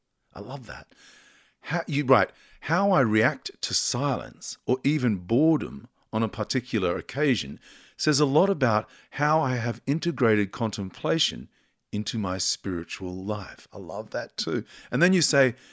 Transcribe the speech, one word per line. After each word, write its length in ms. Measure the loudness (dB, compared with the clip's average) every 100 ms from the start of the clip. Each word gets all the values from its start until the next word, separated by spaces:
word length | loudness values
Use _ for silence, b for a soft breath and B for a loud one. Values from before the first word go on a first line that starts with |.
| _ _ _
I 60 | -14
love 260 | -12 -12 -12
that. 220 | -16 -18 b b b b b b b
How, 220 | -6 -6 -2
you 180 | -2
write, 260 | 6 6 6 b b b
"How 280 | -2 2 4
I 100 | 4
react 520 | 6 6 4 0 -10 -10
to 100 | -4
silence 840 | -4 -2 -2 -2 -4 -6 -12 -14 -10 -2
or 120 | 0
even 320 | 2 2 0 0
boredom 720 | 0 2 4 2 -2 -10 -16 _ _
on 120 | -2
a 40 | -2
particular 680 | -4 -4 -4 -2 0 0 -2
occasion 640 | -4 -2 0 0 -2 -12 b b b b
says 220 | 0 2
a 80 | 2
lot 240 | 2 0
about 380 | 2 2 2 0 b b
how 300 | -4 0 2
I 160 | 0 0
have 240 | -2 -4 -4
integrated 640 | -2 -2 2 4 4 2
contemplation 1000 | -2 -4 -4 -8 -6 -2 0 0 -4 -14 _ _ _ _
into 260 | -6 -4 -4
my 200 | -4 -2
spiritual 760 | -4 -4 -4 -6 -6 -8 -8
life." 540 | -6 -4 -6 -6 -16 -18
I 60 | -14
love 320 | -10 -10 -6
that 260 | -8 -8 -8
too. 280 | -4 -4 -6 b b
And 100 | 2
then 120 | 4
you 100 | 4
say, 320 | 4 4 4 2 b